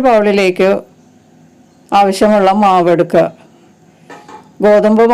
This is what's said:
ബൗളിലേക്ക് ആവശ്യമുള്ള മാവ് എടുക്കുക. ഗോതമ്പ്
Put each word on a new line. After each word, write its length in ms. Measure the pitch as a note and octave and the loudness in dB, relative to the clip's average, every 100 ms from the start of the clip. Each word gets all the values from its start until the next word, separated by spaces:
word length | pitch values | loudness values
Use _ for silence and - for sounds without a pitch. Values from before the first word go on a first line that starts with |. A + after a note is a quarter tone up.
| C4 | 2
ബൗളിലേക്ക് 640 | A3+ G#3 G3+ F#3+ F#3 F#3+ G3+ - _ _ _ _ _ _ _ _ _ - | 0 0 -2 -2 0 -2 -2 -6 _ _ _ _ _ _ _ _ _ -4
ആവശ്യമുള്ള 600 | G3+ G3+ G3 G#3+ G#3+ F#3+ | -2 0 0 0 0 0
മാവ് 380 | G3+ G3+ F#3 F3 E3+ | 0 0 0 0 0
എടുക്കുക. 300 | E3+ - - - _ _ _ _ _ _ - - - - - - | 0 0 -2 -6 _ _ _ _ _ _ -20 -20 -20 -20 -20 -4
ഗോതമ്പ് 440 | G#3 G#3 G#3 A3 A#3 | 0 2 2 2 2